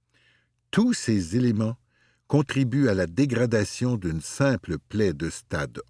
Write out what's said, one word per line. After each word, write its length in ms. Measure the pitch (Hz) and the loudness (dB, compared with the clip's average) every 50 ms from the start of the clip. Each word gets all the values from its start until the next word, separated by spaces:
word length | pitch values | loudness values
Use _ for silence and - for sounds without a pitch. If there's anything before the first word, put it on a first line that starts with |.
| _ _ _ _ _ _ _ _ _ _ _ _ _ _ | _ _ _ _ _ _ _ _ _ _ _ _ _ _
Tous 220 | - 196 233 247 | 2 2 2 2
ces 460 | 226 - - 120 110 98 87 78 95 | 2 0 0 0 0 0 0 -2 -2
éléments 400 | 127 127 120 107 107 110 110 117 - _ _ _ _ _ _ _ _ _ - | 0 0 2 0 0 -2 -2 -4 -8 _ _ _ _ _ _ _ _ _ 0
contribue 560 | - 147 143 - - 135 135 117 123 143 143 | 0 0 2 0 0 0 0 2 2 2 2
à 60 | 117 98 | 4 4
la 140 | 95 90 | 2 0
dégradation 920 | 82 85 120 143 139 120 113 123 117 113 107 101 - - - 127 123 123 | 0 2 0 0 2 2 0 2 2 2 2 0 0 -2 -4 -2 -2 -2
d'une 240 | 107 92 82 80 80 | -2 -2 -4 -4 -4
simple 560 | - - - - 139 139 127 - - - 80 73 | -6 -8 -2 0 0 0 0 0 -4 -6 -6 -8
plaie 320 | - _ - 107 107 92 | -6 _ -2 0 0 0
de 180 | 76 71 82 80 | 0 -2 -6 -6
stade 520 | - - - _ - 80 71 62 57 - - | -8 -10 -8 _ -4 -4 -4 -6 -8 -14 -18